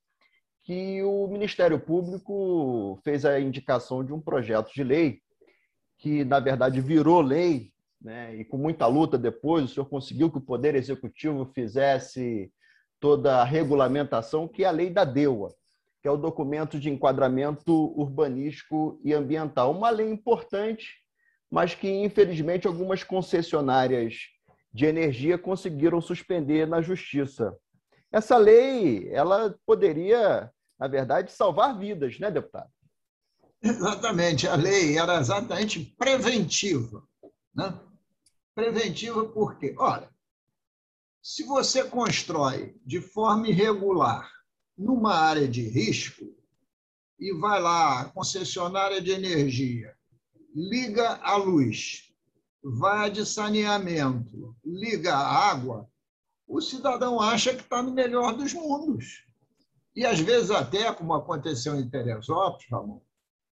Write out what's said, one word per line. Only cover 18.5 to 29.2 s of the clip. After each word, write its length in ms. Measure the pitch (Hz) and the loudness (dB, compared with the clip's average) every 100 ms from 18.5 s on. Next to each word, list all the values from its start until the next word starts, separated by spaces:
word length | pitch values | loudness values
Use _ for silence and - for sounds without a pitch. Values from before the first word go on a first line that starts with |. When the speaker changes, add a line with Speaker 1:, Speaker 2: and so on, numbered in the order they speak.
| - - 156 156 - | -8 -6 -4 -4 -4
Speaker 1:
e 100 | 143 | -2
Ambiental. 580 | 151 135 156 151 135 127 | 0 0 -2 -2 0 2
Uma 180 | 175 233 | 2 0
lei 220 | 214 220 | 0 -2
importante, 760 | 214 247 233 - 196 214 220 - - _ _ _ _ - | -2 0 -2 -2 -4 -4 -6 -12 -20 _ _ _ _ -4
mas 240 | 165 175 | 0 0
que, 160 | - 196 | -2 -4
infelizmente, 800 | 196 202 208 190 165 156 180 196 | -2 0 4 4 4 -2 0 -2
algumas 360 | 170 185 185 | -2 -4 -4
concessionárias 1120 | - 185 180 175 165 165 135 131 127 127 117 113 - _ _ _ _ | -2 -4 0 0 0 0 2 4 4 0 -2 -6 -16 _ _ _ _
de 120 | 110 151 | 2 2
energia 520 | 160 160 123 147 175 | 4 0 0 0 0
conseguiram 640 | 185 185 185 147 165 170 | 0 -4 -4 0 2 2
suspender 680 | 160 175 - 175 139 156 156 | -2 -8 -4 -4 0 0 2
na 140 | 165 | 0
Justiça. 760 | 165 185 - 143 135 - 107 92 _ _ _ _ - | -2 -6 -4 -4 -4 -4 -6 -6 _ _ _ _ -2
Essa 240 | 214 214 247 | -2 4 8
lei, 720 | 208 226 269 254 175 104 92 | 10 8 8 2 2 0 -2
ela 480 | 104 | 0